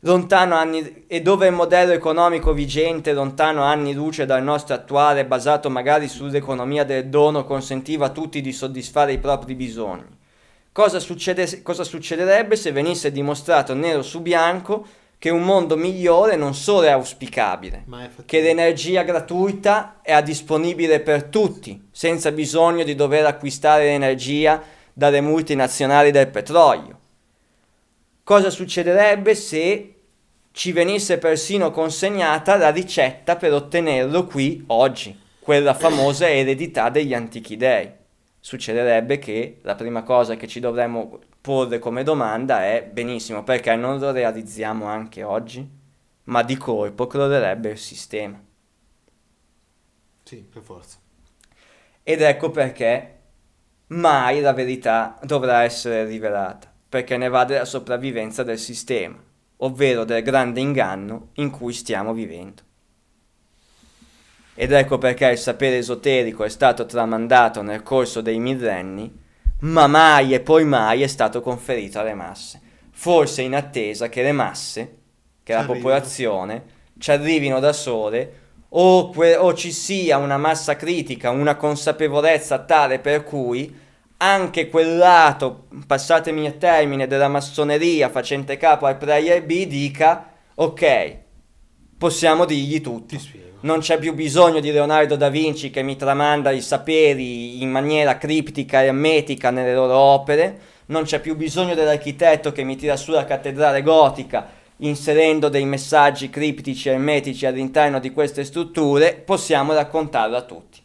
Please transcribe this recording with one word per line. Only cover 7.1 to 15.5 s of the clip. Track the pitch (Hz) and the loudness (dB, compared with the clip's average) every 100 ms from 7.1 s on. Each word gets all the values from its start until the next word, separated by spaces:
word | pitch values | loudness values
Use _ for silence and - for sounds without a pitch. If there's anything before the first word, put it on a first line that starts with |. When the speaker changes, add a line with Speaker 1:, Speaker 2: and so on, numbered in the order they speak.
| 139 151 147 | 2 4 2
Speaker 1:
consentiva | 135 139 135 131 131 156 139 | -4 -6 -6 -8 -6 -2 -2
a | |
tutti | 139 156 147 | -4 -8 -8
di | 135 | -8
soddisfare | 131 135 131 123 147 143 | -8 -10 -10 -6 0 0
i | 131 | 0
propri | 143 139 131 | -2 -4 -4
bisogni. | 127 127 113 104 90 - _ _ _ _ _ _ | -10 -10 -8 -10 -10 -16 _ _ _ _ _ _
Cosa | - 208 180 | 2 2 2
succede, | - 175 185 175 175 185 | -8 -8 -4 -2 -4 -6
cosa | - 175 | -8 -8
succederebbe | 170 170 165 165 185 202 220 | -6 -10 -8 -4 2 2 4
se | 214 185 | -2 0
venisse | 139 156 175 147 | -2 -2 -2 -4
dimostrato | 139 143 143 143 160 139 | -4 -4 -4 2 2 2
nero | 135 165 156 | -4 -2 -2
su | 131 170 | -4 -8
bianco | 170 170 165 185 185 214 208 _ _ _ | -2 2 2 -2 -4 -6 -8 _ _ _
che | 160 | -2
un | 170 | 0
mondo | 175 | 2